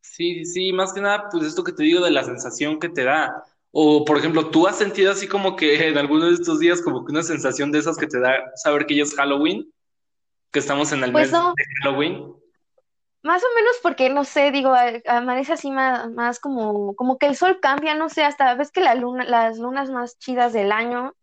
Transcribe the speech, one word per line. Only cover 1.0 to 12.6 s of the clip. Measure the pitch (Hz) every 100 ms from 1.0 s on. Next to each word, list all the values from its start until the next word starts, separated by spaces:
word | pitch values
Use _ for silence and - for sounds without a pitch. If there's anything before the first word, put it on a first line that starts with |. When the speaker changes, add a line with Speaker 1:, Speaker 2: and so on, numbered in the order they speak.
Speaker 1:
nada, | 202 208 -
pues, | 170 156
esto | 175
que | 170
te | 160
digo | 151 175
de | 175
la | 143
sensación | 127 120 127 - 147 156
que | 170
te | 165
da. | 127 156 143 - - _ _
O, | - 151 151 151
por | 147
ejemplo, | 160 160 156
¿tú | 156 185
has | -
sentido | 202 196 190
así | 196 202
como | 202 190 -
que | 156 147 160
en | 143
alguno | 143 151 170
de |
estos | 170 170 156
días | 170 175
como | 175 127 127
que |
una | 147
sensación | 165 147 131 127 143
de | 151
esas | 151 156
que | 151
te | 123
da | 127 131 - -
saber | 156 143 151
que | 147
ya |
es | 147
Halloween? | - 143 139 160 202 - _ _ _ _ _ _ _ _
Que | 143
estamos | 139 143 147
en | 143
el | 123
Speaker 2:
Pues | 151 139
Speaker 1:
mes | 339
Speaker 2:
no. | 349 349
Speaker 1:
de | 139 -
Halloween. | 277 - 156 - - - _ _